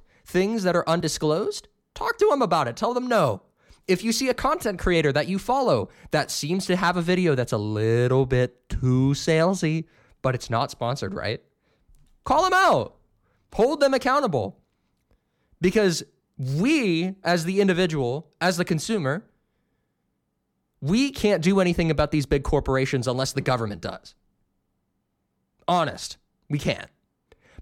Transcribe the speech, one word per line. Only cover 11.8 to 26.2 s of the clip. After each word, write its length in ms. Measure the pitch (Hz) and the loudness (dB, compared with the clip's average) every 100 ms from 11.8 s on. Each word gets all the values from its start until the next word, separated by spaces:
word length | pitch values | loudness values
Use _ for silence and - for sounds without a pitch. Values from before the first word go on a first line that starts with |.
| _ _ _ _ | _ _ _ _
Call 220 | - 285 370 | 0 2 4
'em 80 | |
out. 420 | 370 370 160 101 - _ _ _ _ _ | 4 4 4 0 -10 _ _ _ _ _
Hold 260 | - 240 302 | 0 2 4
them 140 | 277 | 2
accountable. 680 | 269 262 277 254 135 98 - _ _ _ _ _ _ _ _ _ - | 2 2 2 2 -2 -4 -8 _ _ _ _ _ _ _ _ _ -2
Because 420 | 180 214 196 156 - _ _ - | 0 2 2 0 -6 _ _ -10
we, 760 | 131 143 240 311 208 160 185 190 | -4 0 2 2 2 0 -2 -4
as 220 | 165 175 165 | -2 0 0
the 160 | 190 | 2
individual, 680 | 196 175 185 156 120 139 - - | 2 2 0 0 -2 -4 -10 -2
as 160 | 175 170 | 0 0
the 80 | 170 | 0
consumer, 600 | 160 - 220 131 165 - _ _ _ _ _ _ _ _ _ _ _ _ _ _ _ | -2 -2 -2 -2 -4 -8 _ _ _ _ _ _ _ _ _ _ _ _ _ _ _
we 300 | 139 220 277 | -2 0 0
can't 300 | 269 208 180 | 0 0 2
do 180 | 165 196 | 2 2
anything 300 | 180 175 165 | 2 2 0
about 220 | 147 151 | 0 0
these 140 | 151 131 | -2 0
big 180 | 143 | -2
corporations 640 | - 143 135 131 131 135 123 | 0 0 0 0 0 -2 -2
unless 240 | 127 131 | -2 -4
the 100 | 139 | -4
government 400 | 135 127 110 87 | -2 -2 -4 -8
does. 340 | - - - _ _ _ _ _ _ _ _ _ _ _ _ _ _ _ - | -10 -12 -18 _ _ _ _ _ _ _ _ _ _ _ _ _ _ _ -2
Honest, 500 | 175 151 - - - | 0 0 -4 -12 -16